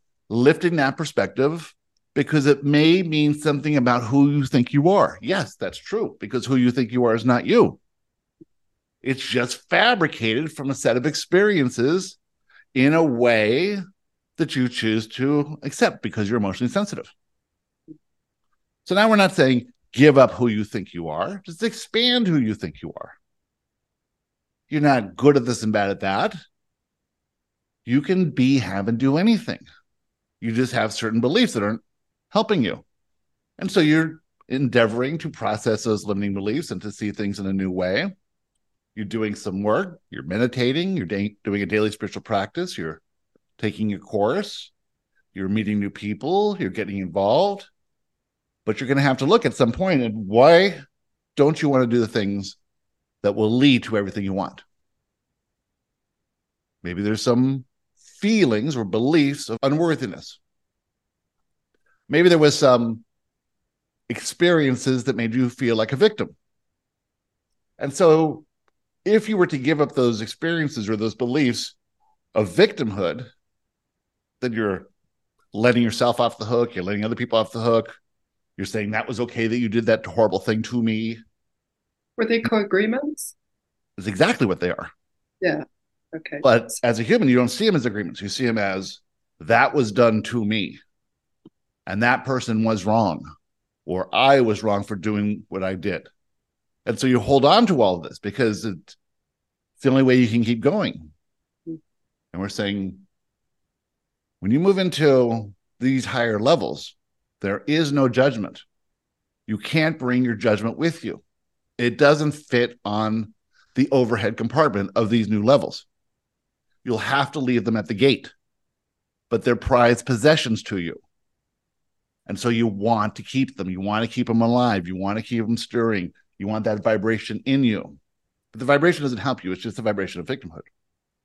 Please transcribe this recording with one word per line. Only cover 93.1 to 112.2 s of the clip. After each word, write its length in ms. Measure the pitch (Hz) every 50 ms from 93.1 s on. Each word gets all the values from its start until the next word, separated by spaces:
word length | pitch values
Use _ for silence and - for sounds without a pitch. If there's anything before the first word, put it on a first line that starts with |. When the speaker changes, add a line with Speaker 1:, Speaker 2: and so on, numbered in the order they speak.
| 78 - - - - _ _ _ _ _ _ _ _ _ _
Speaker 1:
or 300 | - 87 92 92 - -
I 280 | 107 127 139 139 135
was 200 | 123 113 104 -
wrong 220 | 107 107 101 101 104
for 100 | - 107
doing 520 | 92 85 107 107 104 104 104 104 92 107 _
what 160 | 98 95 92
I 100 | 92 95
did." 340 | 90 90 101 85 78 - _ _ _ _ _ _ _ _ _ _ _ _ _ _ _ _
And 140 | 113 113 -
so 80 | 135
you 140 | 131 123 117
hold 240 | 101 127 139 139 127
on 220 | 147 185 220 240
to 140 | 202 175 127
all 200 | 107 95 90 87
this 180 | 78 - - -
because 460 | - 101 - - 123 110 104 - 110
it, 120 | 110 90
it's 1080 | 78 - - - _ _ _ _ _ _ _ _ _ _ _ _ _ _ _ _ _
the 60 | - 135
only 140 | 131 135
way 140 | 135 131 123
you 100 | 127 123
can 180 | 110 110 120 110
keep 160 | 113 120 113
going. 520 | - 143 196 214 180 - - - 78 78 _ _ _ _ _ _ _ _ _ _ _
Speaker 2:
Mm. 140 | 165 160 160 _ _ _ _ _ _ _ _ _ _
Speaker 1:
And 100 | - 90
we're 60 | 98 101
saying, 580 | - - 104 101 101 101 95 92 - - _ _ _ _ _ _ _ _ _ _ _ _ _ _ _ _ _ _ _ _ _ _ _ _ _ _ _ _
when 100 | 92 98
you 80 | 120 151
move 200 | 180 196 196 190
into 760 | 185 175 - 143 156 143 135 127 123 117 113 113 104 101 - _ _ _ _ -
these 260 | 120 131 135 127 107
higher 360 | 98 127 127 117 117 107 104
levels, 560 | 110 135 170 127 90 60 73 73 - - - _ _ _ _ _ _ _ _ _
there 220 | - 98 101 - - 143
is 240 | 151 160 160 143
no 160 | 143 143 135 123
judgment. 540 | 110 127 131 143 117 110 98 - - - - _ _ _ _ _ _ _ _ _ _ _ _ _ _ _ _
You 120 | - 107 104
can't 400 | - - 151 156 156 165 156 -
bring 260 | 127 123 123 127 127
your 100 | 120 113
judgment 420 | 98 107 113 107 98 107 113 113
with 280 | - 156 165 160 - -
you. 180 | 98 - - _ _ _ _ _ _ _ _ _ _ _ -
It 200 | 120 120 120 120
doesn't 340 | 147 143 151 147